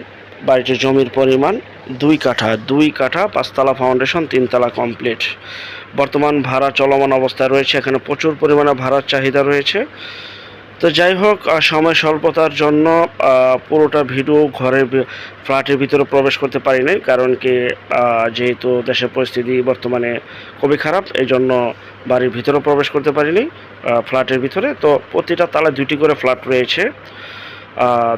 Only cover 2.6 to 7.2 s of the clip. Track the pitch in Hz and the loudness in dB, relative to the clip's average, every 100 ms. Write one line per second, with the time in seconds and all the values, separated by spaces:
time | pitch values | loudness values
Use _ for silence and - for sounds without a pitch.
2.6 | 110 139 151 147 131 165 208 - 127 - | -2 2 2 0 -2 -2 -2 -2 -4 0
3.6 | 135 131 127 127 131 175 151 135 123 123 | 0 2 0 0 0 -2 0 0 0 0
4.6 | 120 120 120 110 120 110 - - - - | 0 -2 -4 -4 -4 -4 -6 -8 -16 -16
5.6 | - - - - 139 147 147 147 127 131 | -16 -16 -12 -4 -2 0 0 0 0 0
6.6 | 139 135 135 139 139 131 | 0 0 2 2 2 2